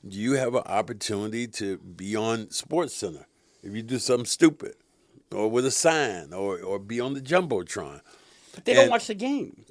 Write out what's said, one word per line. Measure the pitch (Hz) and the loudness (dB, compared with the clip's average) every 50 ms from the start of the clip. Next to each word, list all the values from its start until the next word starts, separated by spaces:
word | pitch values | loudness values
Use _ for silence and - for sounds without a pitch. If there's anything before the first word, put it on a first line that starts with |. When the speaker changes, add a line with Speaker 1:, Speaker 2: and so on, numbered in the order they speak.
| - | -16
Speaker 1:
you | 98 95 98 107 123 139 | -12 -8 -4 -2 0 0
have | 135 131 123 120 | 0 0 0 0
an | 123 - | -2 -2
opportunity | - 92 104 104 95 110 101 - - 107 101 104 110 107 117 120 | 0 -2 -2 -2 -2 -6 -8 -4 -4 -2 -2 -2 -4 -4 -6 -6
to | 113 - - 107 98 95 85 | -6 -6 -6 -4 -4 -4 -6
be | - 92 87 87 95 101 107 | -8 -18 -14 -10 -6 -4 -2
on | - 110 113 113 113 107 | 0 0 0 0 -2 -4
SportsCenter | - - - - - 151 170 170 131 - - 104 92 78 71 - _ _ _ _ _ _ _ - | -6 -8 -8 -6 -2 -2 -2 -2 -2 -6 -6 -6 -8 -8 -10 -18 _ _ _ _ _ _ _ -14
if | 98 101 | -10 -10
you | 110 | -8
do | 113 113 131 | -6 -4 -4
something | 120 - - 127 120 120 | -4 2 2 2 0 2
stupid | - - - 175 160 151 - - - - _ _ _ _ _ _ _ _ - _ _ - | -2 4 6 6 6 6 2 -12 -14 -14 _ _ _ _ _ _ _ _ -20 _ _ -2
or | 98 107 110 | 0 0 2
with | 113 123 127 | 4 4 2
a | 135 | 4
sign | 123 - - 160 160 156 156 117 98 87 76 69 | 2 4 4 4 4 4 2 0 -2 -6 -10 -10
or, | 85 92 98 101 95 87 | -6 -4 -2 -2 -2 -4
or | 90 95 98 101 | -4 -4 -4 -4
be | 98 101 113 120 | -4 -6 -4 -4
on | 120 135 139 | -2 -4 -4
the | 139 | -6
Jumbotron. | 135 131 170 185 180 151 120 95 87 - - 101 80 69 71 71 _ - - - - - - - - - - | -2 2 2 2 2 2 -2 -2 -2 -4 -8 -8 -8 -10 -12 -16 _ -20 -20 -20 -20 -20 -20 -20 -20 -20 -20
Speaker 2:
But | - - | -6 0
they | - 247 | 6 8
don't | 269 269 | 8 8
Speaker 1:
And | 254 | 8
Speaker 2:
watch | 240 226 - | 6 0 0
the | - 220 | -4 -6
game. | 190 233 262 285 277 175 - - - - - | -4 -2 -2 -2 -2 -4 -6 -10 -20 -16 6